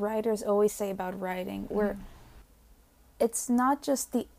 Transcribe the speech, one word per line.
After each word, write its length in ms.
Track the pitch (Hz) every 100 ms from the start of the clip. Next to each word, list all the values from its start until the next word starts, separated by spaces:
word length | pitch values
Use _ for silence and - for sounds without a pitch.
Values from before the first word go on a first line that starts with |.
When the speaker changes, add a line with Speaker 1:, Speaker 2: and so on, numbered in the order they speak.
Speaker 1:
writers 420 | 208 220 226 214
always 300 | 214 202 208
say 180 | - 202
about 280 | 196 185 185
writing, 480 | 185 185 185 196 196
where 260 | 202 208
Speaker 2:
Mm. 40 | 202 - - - - - _ - - _ _ _ _
Speaker 1:
it's 280 | 233 - -
not 340 | 240 254 285
just 280 | - 269 -
the 140 | 247 -